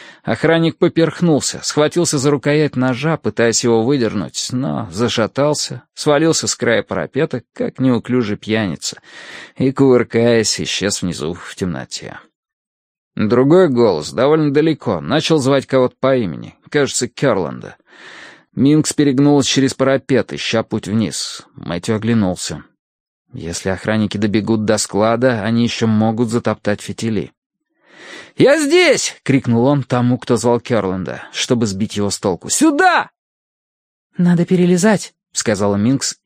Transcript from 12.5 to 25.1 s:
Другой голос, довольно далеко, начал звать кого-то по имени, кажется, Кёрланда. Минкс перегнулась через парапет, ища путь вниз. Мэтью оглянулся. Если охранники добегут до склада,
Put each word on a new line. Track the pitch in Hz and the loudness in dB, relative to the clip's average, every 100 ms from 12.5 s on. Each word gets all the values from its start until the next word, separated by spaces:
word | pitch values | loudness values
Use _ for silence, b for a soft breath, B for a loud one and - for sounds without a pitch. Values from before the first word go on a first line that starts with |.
| _ _ _ _ _ _ - | _ _ _ _ _ _ -4
Другой | 104 120 135 175 180 | 0 2 6 6 4
голос, | 120 117 82 76 | 4 2 2 -4
довольно | 73 135 156 151 | -2 2 2 2
далеко, | 139 160 143 - 90 | 2 0 -2 -4 -4
начал | 73 143 - 160 | -2 -2 0 0
звать | 131 139 127 | 2 0 0
кого-то | 131 123 - | 0 0 0
по | 131 | 0
имени, | 131 101 64 58 - - | 0 -2 -6 -12 -20 -4
кажется, | 147 131 - 131 | -2 0 -2 -6
Кёрланда. | - 143 101 80 62 50 - B B B B B B B | -2 0 0 -2 -8 -14 -20 B B B B B B B
Минкс | - 135 151 147 | 0 4 4 2
перегнулась | - 143 127 143 143 131 | 0 2 4 4 4 2
через | - 135 | 2 0
парапет, | - 135 135 - 127 98 | 2 0 0 0 0 0
ища | 71 - 113 | -6 -2 -2
путь | 110 110 90 | -2 -6 -2
вниз. | 107 98 - - - - | -2 -2 -4 -10 -12 -18
Мэтью | - - 87 - 110 | -16 -10 -6 -4 -2
оглянулся. | 110 117 95 90 - 76 - _ _ _ _ _ _ | 0 2 0 -2 -8 -10 -14 _ _ _ _ _ _
Если | 80 82 85 98 | -14 -10 -6 -6
охранники | 92 - 110 104 101 | -4 -2 0 -2 -2
добегут | 107 104 101 110 | 0 0 0 0
до | 107 107 | 0 0
склада, | - 98 107 | -2 0 0